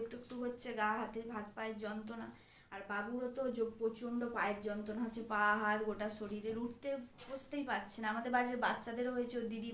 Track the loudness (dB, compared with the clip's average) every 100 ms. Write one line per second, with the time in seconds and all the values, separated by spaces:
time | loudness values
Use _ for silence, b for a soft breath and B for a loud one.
0 | 0 -4 -4 -2 -2 -2 -4 0 2 2
1 | 0 -4 -4 -4 -6 -4 -4 -2 -4 -4
2 | -6 -8 -8 -12 B B B -10 -4 -2
3 | -2 -2 -2 0 0 2 0 2 0 0
4 | -2 0 0 2 2 2 0 -2 -2 -2
5 | -2 -2 0 4 6 6 6 4 2 0
6 | -2 -2 -2 -2 -2 -2 -2 -4 -2 -2
7 | -4 -12 -8 -4 -2 -2 0 0 0 -2
8 | 0 0 4 4 4 4 2 2 0 0
9 | 0 2 0 0 0 -2 -4